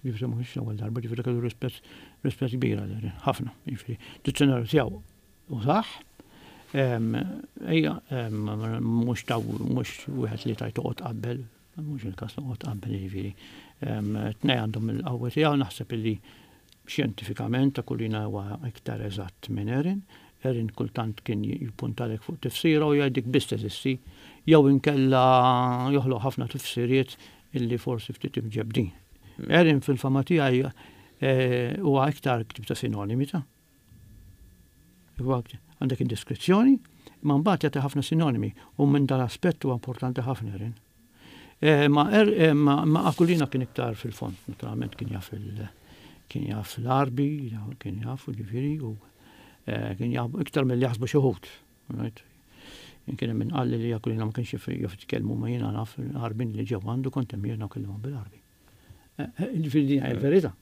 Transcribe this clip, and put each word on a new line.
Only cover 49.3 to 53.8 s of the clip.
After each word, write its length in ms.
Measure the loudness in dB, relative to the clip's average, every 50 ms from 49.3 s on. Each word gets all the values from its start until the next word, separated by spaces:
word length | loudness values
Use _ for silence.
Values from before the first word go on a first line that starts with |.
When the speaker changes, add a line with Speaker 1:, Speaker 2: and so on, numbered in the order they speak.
| -20 -20 -20 -20 -20 _ _
Speaker 1:
eh, 260 | -6 -4 -4 -4 -4 -4
kien 140 | -4 -2 -2
jaf 220 | 0 -2 -2 -2 -2 -4
iktar 240 | -6 -2 0 0 2
mill-li 220 | 2 2 2 2
jaħsbu 220 | 0 0 -2 -4 2
xi 120 | 2 4
wħud, 300 | 4 4 2 0 -10 -20 -20 -20 _ _ _ _ _ -10 -8 -6
right? 220 | -6 -6 -8 -12 -20 _ _ -20 _ _ -20 -20 -20 -20 -20 -20 -20 -20 -20 -14 _
Jien 140 | -10 -6 -4
kien 140 | -4 -2 -2
hemm 100 | -2 -2
min 80 | -2
qal 160 | -2 0 0
li 240 | 0 0 -2